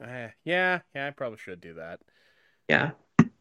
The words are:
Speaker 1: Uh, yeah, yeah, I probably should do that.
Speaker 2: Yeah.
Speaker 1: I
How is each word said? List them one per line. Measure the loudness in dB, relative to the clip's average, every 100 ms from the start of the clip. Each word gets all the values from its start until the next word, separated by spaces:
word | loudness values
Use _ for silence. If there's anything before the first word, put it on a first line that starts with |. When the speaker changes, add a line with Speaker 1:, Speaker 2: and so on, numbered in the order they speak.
Speaker 1:
Uh, | -14 -12 -14 -10
yeah, | -2 2 2 2 -2
yeah, | -8 -8
I |
probably | -6 -8 -8
should | -14 -14
do | -14
that. | -14 -12 -14 _ _ _ _ _ _ 0
Speaker 2:
Yeah. | 2 2 -4 _ 4
Speaker 1:
I | 4 6